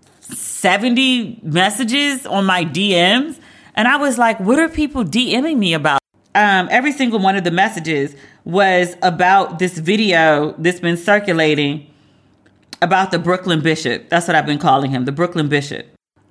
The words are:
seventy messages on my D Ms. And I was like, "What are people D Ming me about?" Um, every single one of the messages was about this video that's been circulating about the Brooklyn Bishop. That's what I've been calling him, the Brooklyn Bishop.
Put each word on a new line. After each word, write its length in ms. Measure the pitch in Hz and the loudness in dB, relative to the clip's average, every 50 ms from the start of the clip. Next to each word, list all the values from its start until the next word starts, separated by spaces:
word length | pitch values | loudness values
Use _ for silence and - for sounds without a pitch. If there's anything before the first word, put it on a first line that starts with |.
| _ _ _ _ | _ _ _ _
seventy 1200 | - - - - - - - - - - - 202 220 254 240 240 269 262 254 247 220 190 233 - | -12 -10 -8 -8 -8 -8 -6 -2 0 2 2 2 2 0 2 2 2 2 2 0 -2 -6 -10 -10
messages 840 | - 156 151 170 190 208 208 214 269 214 247 285 285 285 277 254 - | -8 -2 0 0 2 0 0 -2 -2 -2 0 0 0 0 -2 -4 -6
on 180 | - - 196 196 | -4 -2 0 0
my 180 | 190 185 180 175 | 2 0 0 -2
D 280 | 170 131 190 202 208 | -2 -2 -2 0 2
Ms. 480 | 185 170 175 185 214 254 285 330 302 - - - - - - - - | 2 2 4 4 2 0 0 -4 -8 -14 -18 -20 -20 -20 -20 -8 -4
And 140 | - 220 | 0 0
I 100 | 247 277 | 2 2
was 220 | 294 285 285 240 240 | 2 0 0 0 2
like, 200 | 240 226 220 - | 2 0 0 0
"What 200 | 185 196 254 302 | 0 2 2 2
are 100 | 330 320 | 2 0
people 340 | 320 - 302 285 285 269 220 | 0 -2 -4 -2 -2 -4 -4
D 360 | 151 147 226 254 - 170 240 | -2 -2 -2 0 0 0 -2
Ming 160 | 277 330 311 | -2 0 0
me 160 | 247 202 175 165 | 0 0 0 0
about?" 260 | 156 147 156 139 139 - _ _ _ _ _ - | 0 0 0 0 -2 -2 _ _ _ _ _ 0
Um, 360 | 202 208 208 196 185 180 - | 2 2 4 2 2 2 0
every 220 | - 240 262 294 269 | 0 0 0 0 0
single 260 | 285 269 240 220 214 | 0 0 0 0 0
one 160 | 190 190 196 | 2 0 0
of 80 | 196 175 | 0 0
the 80 | 175 | 0
messages 640 | 165 180 196 220 208 175 156 165 160 143 139 143 143 - - - - _ - | 0 0 0 0 -2 -4 -4 -4 -2 -2 -2 -4 -8 -12 -20 -20 -20 _ -8
was 500 | 165 165 196 202 190 185 180 180 175 180 - | -2 0 2 4 4 4 2 2 0 -2 -2
about 580 | 185 185 170 151 180 180 190 196 185 - 175 160 | -2 0 2 2 4 4 4 4 2 0 -2 -4
this 180 | 185 180 175 | -4 -4 -4
video 760 | 165 160 165 208 214 220 196 175 165 160 160 151 147 147 151 - | -4 -2 0 0 0 2 2 2 4 4 4 4 2 0 -2 -4
that's 220 | - 156 175 180 175 | -2 -2 -2 0 0
been 160 | - 170 170 | -2 -2 -2
circulating 920 | 170 - 214 202 208 202 196 170 160 160 156 151 147 147 143 143 151 143 - _ _ _ _ _ _ _ _ _ _ _ _ _ _ _ _ - - | -2 0 2 2 2 2 0 0 2 2 2 2 0 0 -2 -4 -6 -10 -18 _ _ _ _ _ _ _ _ _ _ _ _ _ _ _ _ -8 -4
about 300 | - 170 190 185 190 190 | -2 0 0 0 0 0
the 80 | 175 165 | -4 -4
Brooklyn 420 | 139 170 185 185 - 190 170 156 | -2 -2 -2 -2 -2 -2 -2 0
Bishop. 460 | 143 160 156 156 - 131 113 - - - | 0 0 -2 -2 -4 -4 -6 -6 -4 -2
That's 180 | 170 170 170 | -2 -2 0
what 80 | - 165 | 0 0
I've 100 | 156 139 | 0 0
been 120 | 147 147 | -2 -2
calling 340 | 147 175 160 160 139 139 131 | -2 0 2 2 2 0 -2
him, 120 | 135 127 123 | -2 -4 -4
the 80 | 131 | -4
Brooklyn 380 | 139 147 175 175 175 175 151 143 | -2 -2 -2 -2 -2 -2 -2 0
Bishop. 380 | 147 143 139 - - - - - _ _ _ _ _ _ _ _ | 0 -2 -2 -4 -8 -12 -14 -16 _ _ _ _ _ _ _ _